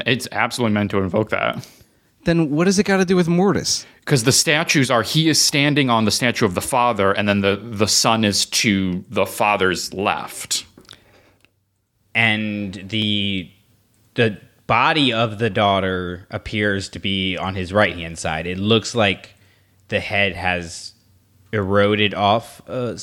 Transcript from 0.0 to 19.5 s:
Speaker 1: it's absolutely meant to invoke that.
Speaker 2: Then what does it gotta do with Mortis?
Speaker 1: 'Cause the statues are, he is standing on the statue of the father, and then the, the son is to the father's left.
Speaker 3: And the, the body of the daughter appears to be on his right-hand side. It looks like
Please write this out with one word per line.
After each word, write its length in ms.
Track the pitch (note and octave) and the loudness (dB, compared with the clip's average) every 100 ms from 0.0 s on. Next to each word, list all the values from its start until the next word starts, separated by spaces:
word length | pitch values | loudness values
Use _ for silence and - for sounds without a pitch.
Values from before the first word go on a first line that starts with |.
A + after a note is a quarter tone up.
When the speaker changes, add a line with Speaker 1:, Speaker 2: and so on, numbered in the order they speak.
| - | 0
Speaker 1:
it's 220 | B2 - | -2 -2
absolutely 440 | G#2 A#2 - A#2 | -2 -2 0 0
meant 180 | G#2 G2+ | 0 0
to 60 | G2+ | 0
invoke 320 | F#2+ G2+ A2 | 0 0 0
that. 360 | F#2+ - - - - _ _ _ _ | 0 -2 -4 -12 -20 _ _ _ _
Speaker 2:
Then 260 | - E3+ D#3 | -2 0 0
what 140 | D3 | 2
does 140 | F3+ G3 | 2 2
it 60 | |
gotta 200 | G3+ F#3+ | 2 2
do 120 | F#3 F#3 | 2 2
with 120 | E3+ | 2
Mortis? 580 | F3 G3 A#2+ - - - _ | 2 2 0 -2 -6 -8 _
Speaker 1:
'Cause 200 | - C#3+ | -2 0
the 80 | A#2 | 2
statues 580 | - - D3+ E3 D#3 B2+ | 2 2 0 2 2 4
are, 120 | B2 | 2
he 260 | G#2+ D#3 D#3+ | 2 2 2
is 120 | C#3 | 2
standing 480 | - D3+ C#3+ C#3+ C3 | 2 2 2 2 2
on 140 | A2+ G#2+ | 2 2
the 40 | |
statue 340 | - B2 A2+ | 2 0 2
of 100 | A2 | 0
the 60 | F2+ | 0
father, 520 | - B2+ A#2+ G#2 G2 | -2 0 0 2 2
and 160 | G2+ G#2 | 2 0
then 120 | G2+ | 2
the, 140 | G2 G2+ | 2 0
the 240 | A2+ G#2 G#2 | -4 -2 2
son 380 | - B2+ A2+ | 2 2 2
is 200 | G#2+ F#2 - | 2 0 -2
to 580 | - A#2 G2 F#2+ F2+ - | 0 2 2 0 -4 -4
the 160 | G2+ G2 | -2 -2
father's 680 | - G#2+ G#2 F#2 E2+ - | 0 0 2 2 0 -6
left. 680 | F2+ G2+ D2+ - - - - - - - - _ _ _ _ _ _ _ _ _ _ _ | -4 -2 -2 -6 -12 -8 -8 -8 -20 -20 -20 _ _ _ _ _ _ _ _ _ _ _
Speaker 3:
And 600 | A2+ A2+ G#2+ G#2+ G#2 G2+ F#2 F#2+ | 0 2 0 -2 -4 -6 -10 -6
the, 600 | A2 G#2+ G#2 G2+ F#2+ F2 _ _ _ _ _ _ | -2 0 0 -2 -4 -8 _ _ _ _ _ _
the 240 | - A2+ F#2+ - _ - | -2 0 -2 -14 _ -2
body 460 | A2+ C#3+ D#3+ C3+ | 2 2 2 0
of 260 | A2+ A#2 G#2 | 0 -2 -2
the 120 | A2+ | -4
daughter 760 | G2 G2+ G2 F#2+ F#2 F2+ F2+ - | 0 2 2 0 -4 -6 -10 -10
appears 580 | G#2+ - A2 G#2 G2 F#2+ | -12 -8 -2 0 -2 -6
to 80 | - | -8
be 380 | G2 F#2+ F#2 F2 | -4 -2 -2 -4
on 180 | F2+ | -6
his 180 | F#2+ F2 | -6 -2
right-hand 460 | G2+ G2+ F2 E2 E2 | 2 2 0 -10 -8
side. 280 | E2+ D#2+ E2+ | -6 -4 -4
It 120 | F#2 | -4
looks 360 | G2+ A2+ - | 0 0 0
like 400 | A#2+ G#2 F#2 - _ _ | 0 0 0 -8 _ _